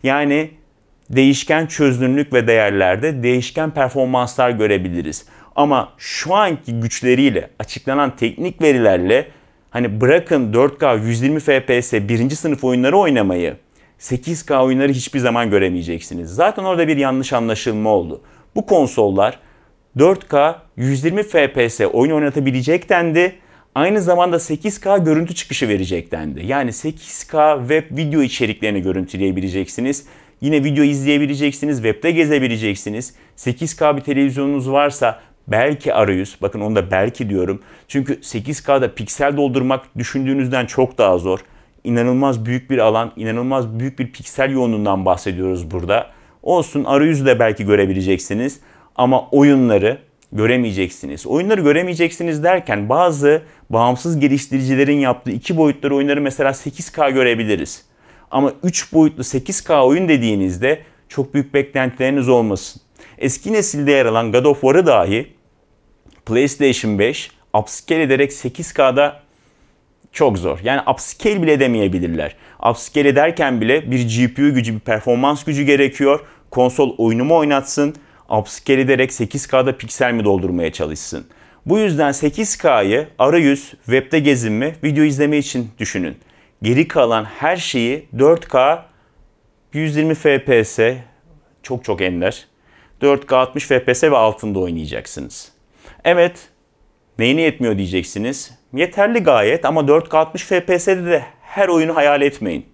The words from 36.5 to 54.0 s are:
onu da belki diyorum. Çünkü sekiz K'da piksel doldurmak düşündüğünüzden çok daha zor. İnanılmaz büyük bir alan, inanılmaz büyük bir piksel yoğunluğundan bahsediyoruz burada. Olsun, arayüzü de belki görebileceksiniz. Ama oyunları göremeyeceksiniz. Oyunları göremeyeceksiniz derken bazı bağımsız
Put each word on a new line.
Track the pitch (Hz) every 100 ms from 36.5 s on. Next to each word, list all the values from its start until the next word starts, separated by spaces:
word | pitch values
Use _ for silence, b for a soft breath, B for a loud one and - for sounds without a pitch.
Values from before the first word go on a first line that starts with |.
| 107
onu | 107 107
da | 90
belki | 95 107 - 113
diyorum. | 98 90 98 B B _
Çünkü | 143 135 135
sekiz | - 117 127 147
K'da | - 139 127 -
piksel | 107 - 143 147
doldurmak | 143 135 127 131 - 117
düşündüğünüzden | 120 139 131 135 127 127 117
çok | - 127 -
daha | 104 90
zor. | 90 92 - b b b
İnanılmaz | - 120 123 127 139 123 110
büyük | 127 127
bir | 135
alan, | 110 110 117 -
inanılmaz | 110 113 127 135 117 113
büyük | 131 131
bir | 123
piksel | - - - 135
yoğunluğundan | 135 120 107 104 95 92
bahsediyoruz | 85 101 90 92 90 85
burada. | 87 87 110 - b b b
Olsun, | - 175 - 147
arayüzü | - 139 151 151 135
de | 120
belki | 117 107 101
görebileceksiniz. | 104 98 95 95 92 - 104 131 - b b b -
Ama | 127 127 -
oyunları | 143 143 135 123 104 104 135 _ _ _
göremeyeceksiniz. | 95 110 127 120 98 92 - 69 76 -
Oyunları | 143 185 214
göremeyeceksiniz | 147 151 180 165 170 - 170 151
derken | 165 185 175 104 104
bazı | 143 180 147 143 156 156 b _
bağımsız | 113 120 127